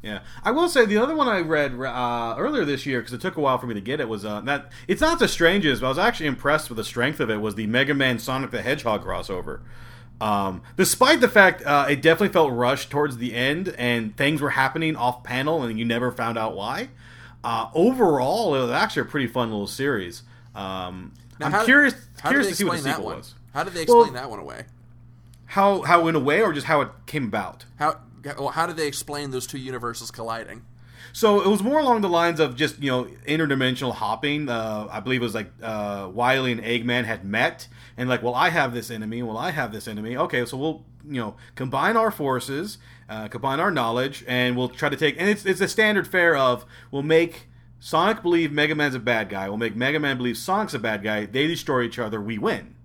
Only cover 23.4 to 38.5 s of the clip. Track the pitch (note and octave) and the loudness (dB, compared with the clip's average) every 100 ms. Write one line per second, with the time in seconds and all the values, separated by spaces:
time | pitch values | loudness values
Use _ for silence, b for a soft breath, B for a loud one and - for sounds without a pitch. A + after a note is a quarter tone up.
23.4 | - C3+ F3+ F3 D#3+ A#3+ A3+ B2+ C3 G#2 | -10 -6 -6 -4 6 8 8 2 -10 -12
24.4 | C#2+ A#1 - - - - - - - - | -12 -14 -16 -20 -20 -20 -20 -20 -20 -20
25.4 | - - G3 G3 C#3 E3+ E3 D#3+ C3 D#3+ | -4 2 4 4 6 6 6 2 2 2
26.4 | A3 D3 C#3 D3+ C3 - - D3+ A#2+ A2 | 2 0 0 0 0 -6 -8 -6 -2 -4
27.4 | F2+ - - - D3+ D#3 - - C#3+ C#3 | -4 -10 -20 -2 -2 -2 -12 -16 -12 -6
28.4 | C3+ D#3 E3+ D#3+ D3+ C#3 - C#3+ C#3+ B2+ | -4 -2 -2 -2 -4 -4 -8 -8 -6 -6
29.4 | - C#3 C3 B2+ A#2+ A2+ A2+ - A2+ A2+ | -6 -10 -8 -8 -8 -8 -12 -10 -8 -8
30.4 | A2 A2+ - - B B B - A3 G3+ | -10 -16 -18 -20 B B B 2 4 6
31.4 | F#3 G#3 G#3 D4+ C#4 A#3 G3 E3+ E3+ D#3+ | 4 2 2 2 4 2 4 4 2 2
32.4 | D3 B2 D3+ - C#3 B2+ A#2+ C#2 - D3+ | 0 2 -2 0 0 0 -2 -10 -2 0
33.4 | D#3 C3+ B2+ B2+ C3 G#2 G#2 A2+ D3 D3 | 2 2 0 0 -4 -2 -2 -2 -2 -2
34.4 | D3 A#2 A2 G#2+ G#2+ G#2 G#2 C3 A#2 A2 | -2 -4 -2 -6 -6 -8 -2 0 0 -4
35.4 | G2 - A2+ G#2+ G#2 G2+ F#2+ G2+ A#2+ C3+ | -8 -12 -8 -6 -6 -6 -8 0 2 4
36.4 | C3 A#2 A2 A#2+ A#2 B2 A2+ A2+ F#2+ G#2+ | 2 -2 -2 -2 0 0 0 -6 -4 0
37.4 | D3 - - B B - B2 A#2+ A#2 B2 | 0 -2 -20 B B -8 -2 0 0 2
38.4 | E3+ | 2